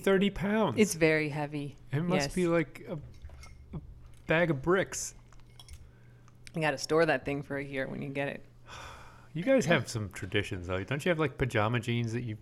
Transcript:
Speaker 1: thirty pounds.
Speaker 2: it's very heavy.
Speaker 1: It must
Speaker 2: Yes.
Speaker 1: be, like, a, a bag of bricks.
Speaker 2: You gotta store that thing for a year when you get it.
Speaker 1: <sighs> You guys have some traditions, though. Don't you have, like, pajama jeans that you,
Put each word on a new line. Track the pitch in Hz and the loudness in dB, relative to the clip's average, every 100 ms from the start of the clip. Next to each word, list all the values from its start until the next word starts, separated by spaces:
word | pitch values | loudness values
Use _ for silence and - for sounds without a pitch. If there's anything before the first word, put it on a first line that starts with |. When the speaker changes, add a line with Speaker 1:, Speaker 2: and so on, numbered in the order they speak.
Speaker 1:
thirty | - 196 202 | 4 4 4
pounds. | 196 190 214 196 120 | 2 0 2 2 4
Speaker 2:
it's | 208 | 2
very | 160 160 156 151 | 6 4 4 2
heavy. | 151 143 147 143 - - | -2 -4 -4 -8 -10 -4
Speaker 1:
It | 139 | -2
must | 175 147 143 | 2 2 2
Speaker 2:
Yes. | 185 | 2
Speaker 1:
be, | 170 | 2
like, | 170 165 - - | 4 2 -6 -10
a, | 165 - - - - - - - - | -10 -10 -14 -16 -16 -18 -18 -14 -12
a | - - - - - | -12 -18 -18 -18 0
bag | 165 170 | 2 4
of | 143 | 2
bricks. | 131 190 156 - - - - - - - - - - - - - - - - | 2 2 2 -4 -8 -12 -20 -20 -20 -20 -18 -18 -18 -20 -20 -20 -20 -20 -10
Speaker 2:
You | 170 | 0
gotta | 156 135 | 0 0
store | - 156 160 | 2 4 4
that | 135 - | 2 0
thing | 143 | -4
for | - 139 | -4 -6
a | 139 | -4
year | 139 135 | -4 -4
when | - | -4
you | 143 | -6
get | 139 143 | -4 -4
it. | - - - - | -6 -14 -20 -18
Speaker 1:
<sighs> | - - - - - - | -14 -14 -16 -18 -20 -10
You | 156 | -4
guys | 208 269 143 | 4 4 6
have | 165 113 | 4 2
some | 113 98 | -6 -6
traditions, | - 92 104 98 98 87 | -8 0 0 0 -4 -2
though. | 92 | -2
Don't | 98 139 | -2 -2
you | 185 | 0
have, | 160 | 2
like, | 151 - | 0 0
pajama | 131 113 107 120 | 0 2 2 2
jeans | 110 120 117 | 0 0 0
that | 113 | -2
you, | 120 104 | -6 -8